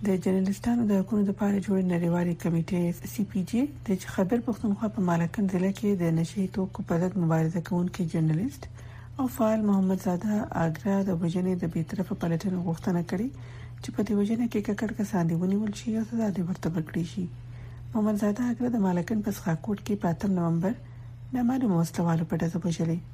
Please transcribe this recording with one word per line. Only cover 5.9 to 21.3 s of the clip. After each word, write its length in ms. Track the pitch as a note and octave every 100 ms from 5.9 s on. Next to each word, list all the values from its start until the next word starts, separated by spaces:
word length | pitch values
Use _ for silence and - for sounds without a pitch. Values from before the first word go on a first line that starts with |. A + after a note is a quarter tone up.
| G3+
د 140 | E3+ D#3+
نشه 220 | E3 -
یي 60 | F#3+ -
توکو 300 | F#3+ - -
په 80 | E3+
ضد 160 | F#3 F#3+
مبارزه 380 | E3+ D#3+ D#3+ E3+ D#3+
کوونکي 360 | F3+ F3+ - E3+
جرنالست 520 | E3 D#3+ D#3 A#3+ - - - - - - -
او 60 | B3+ -
فعال 260 | A3 A3 G#3+
محمد 340 | G3 F#3+ F#3 F#3+
زاده 300 | F3+ G#3 G#3+ - -
آګرا 340 | E3 D#3+ G3+ G3 G3
د 20 | E3+
وژنې 320 | F3 F3 F#3 F3+
د 100 | F3
بې 100 | E3 D#3+
طرفه 260 | G3+ F#3 -
پلټنې 380 | F3 E3 G3+ F#3 F3+
غوښتنه 340 | E3 - F3 E3+
کړې، 180 | F#3 A#3+ - - - - -
چې 80 | - -
په 60 | G#3
دې 60 | G#3
وژنه 280 | G3+ A3+ A#3+
کې 120 | G#3+ G3+
ککړ 220 | G3+ G#3+ -
کسان 300 | G3+ F#3 E3
دې 60 | E3
ونیول 300 | F3+ G3 G#3+ G3+
شي 140 | - A3
او 60 | A3
سزا 180 | A#3 A3 F#3+
دې 80 | F3
ورته 180 | F#3 - E3+
ورکړې 300 | D#3 - E3
شي. 140 | - F3+ - - - - - -
محمد 240 | A3+ G#3 G#3
زاده 260 | G#3 G#3 B3
آګرا 180 | A#3 B3 A#3
د 80 | F#3+
مالکن 340 | F3+ E3+ A3 G#3
په 40 | G3
څښاک 240 | - D#3+ -
کوټ 120 | G3+ -
کې 100 | G#3
په 60 | F#3 E3
اتم 200 | G#3 F#3
نومبر 340 | E3+ E3 F#3 A#3+ - - - - -